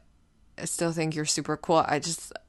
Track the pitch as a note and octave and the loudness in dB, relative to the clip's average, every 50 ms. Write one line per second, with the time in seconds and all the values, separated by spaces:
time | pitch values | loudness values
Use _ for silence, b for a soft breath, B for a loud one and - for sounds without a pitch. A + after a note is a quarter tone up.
0 | - - _ _ _ _ _ _ - - - - - D#3+ - - E3+ E3 E3 E3+ | -20 -20 _ _ _ _ _ _ -20 -20 -14 -10 -8 -6 -2 0 0 0 0 0
1 | D#3+ D#3+ D3+ D3+ D3+ D3+ - - C#3+ - D3+ D3 - - D#3+ D#3+ - - B2+ C#3+ | 0 0 0 -2 -2 0 0 -2 0 -2 -4 -4 0 4 4 4 6 4 2 0
2 | C#3+ E3+ D#3+ - - - - - - | 0 -2 -6 -6 -8 -12 -14 -16 -16